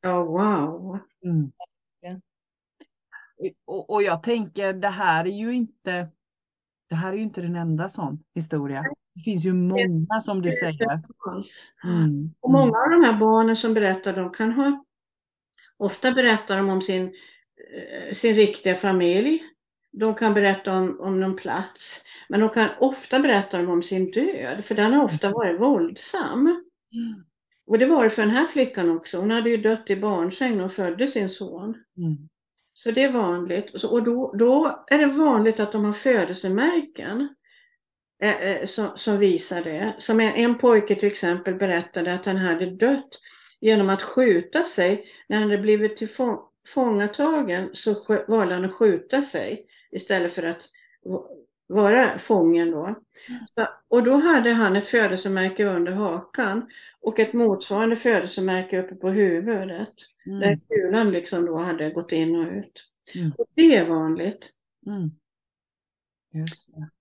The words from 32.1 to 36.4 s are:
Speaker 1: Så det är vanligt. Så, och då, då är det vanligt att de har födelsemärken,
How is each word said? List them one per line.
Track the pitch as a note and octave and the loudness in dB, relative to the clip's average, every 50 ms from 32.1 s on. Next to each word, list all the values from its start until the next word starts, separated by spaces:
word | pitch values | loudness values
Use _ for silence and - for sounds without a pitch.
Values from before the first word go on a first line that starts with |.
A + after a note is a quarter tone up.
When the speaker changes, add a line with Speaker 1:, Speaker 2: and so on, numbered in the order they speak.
| D3+ C#3+ D3 D#3 _ _ _ _ _ _ _ _ _ | -4 -6 -8 -20 _ _ _ _ _ _ _ _ _
Speaker 1:
Så | - - A#3 | -6 -4 -2
det | A3+ B3+ C4+ | 2 2 2
är | C#4 | 2
vanligt. | B3 A#3+ G#3 F3+ F3 F3+ F3 F3 F3 F#3+ G#3 - - - | 2 0 0 0 -2 -4 -4 -4 -4 -6 -6 -8 -10 -8
Så, | - G#3+ | -4 0
och | A3+ A#3+ A3 | 0 0 0
då, | A#3+ A#3 B3 C4 - - | 0 -2 -2 -4 -6 0
då | G3+ A#3 A#3+ C4 D4 D#4+ C#4 - - - | 2 4 4 4 4 2 0 -2 -6 -2
är | - C#4 D4 | 0 2 4
det | D4+ | 4
vanligt | C#4+ C4+ D4 D#4+ D4 B3 G#3+ G#3+ A3+ A3 A3+ | 2 4 4 2 4 4 4 2 2 2 0
att | G#3 G#3 | -4 -2
de | - A3 G#3 | -2 -2 -2
har | G#3 G#3 | -2 -2
födelsemärken, | - - C4+ B3+ G#3+ F3+ F3 F#3 F#3 | -2 0 2 2 2 2 -2 -4 -6